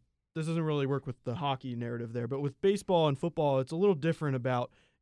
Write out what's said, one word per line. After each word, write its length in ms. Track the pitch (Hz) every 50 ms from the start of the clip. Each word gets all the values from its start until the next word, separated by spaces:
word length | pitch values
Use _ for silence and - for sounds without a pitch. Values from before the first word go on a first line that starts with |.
| _ _ _ _ _ _ -
this 100 | 160 156
doesn't 160 | 165 160 170
really 240 | 160 156 147 147 139
work 220 | 135 139 135 - 135
with 120 | 120 - -
the 100 | 127 117
hockey 400 | - 147 143 135 123 - 131 120
narrative 380 | 117 120 120 120 117 117 113
there, 160 | 113 120 120 120
but 120 | 135 135
with 200 | 143 143 - _
baseball 480 | - 196 208 196 - - 185 170 160 151
and 100 | 139 -
football, 400 | - 175 - - 151 143 139 131
it's 140 | 131 131
a 40 | 160
little 200 | 165 196 208 185
different 400 | 143 135 165 160 - 160 143 131
about 340 | 127 120 131 127 120 123 - _ _ _ _ _ _